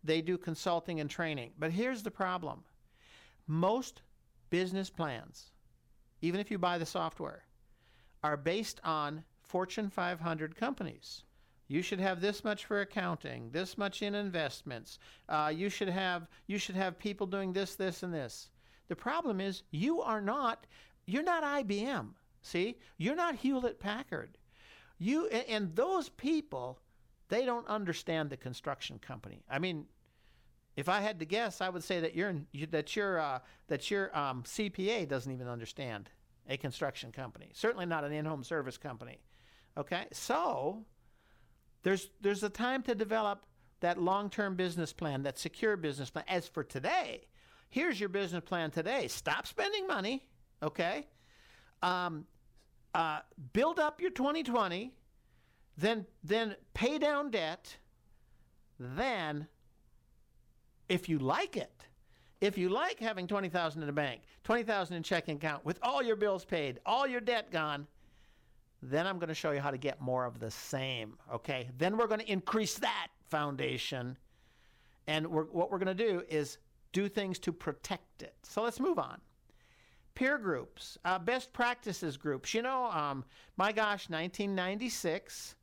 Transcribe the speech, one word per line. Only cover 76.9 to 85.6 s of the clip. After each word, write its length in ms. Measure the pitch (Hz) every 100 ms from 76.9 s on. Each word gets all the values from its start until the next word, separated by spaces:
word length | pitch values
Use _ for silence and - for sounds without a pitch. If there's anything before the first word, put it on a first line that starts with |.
do 160 | 190 202
things 280 | 208 196 180
to 120 | -
protect 720 | 165 - 147 - 185 - -
it. 120 | - -
So 200 | - -
let's 160 | 233 233
move 180 | 285 294
on. 220 | 127 - - _ _ _ _ - - - - -
Peer 220 | 254 294
groups, 600 | 202 139 - - - - 175
uh, 140 | 185
best 340 | 175 254 -
practices 640 | - 240 247 220 180 165 135
groups. 360 | 147 135 -
You 80 | 220
know, 240 | 247 262 240
um, 400 | 170 147 139 - - - -
my 140 | 196
gosh, 380 | 214 214 202 -
nineteen 460 | 160 175 - 202 190
ninety-six, 1000 | 180 202 247 - 175 175 - - - -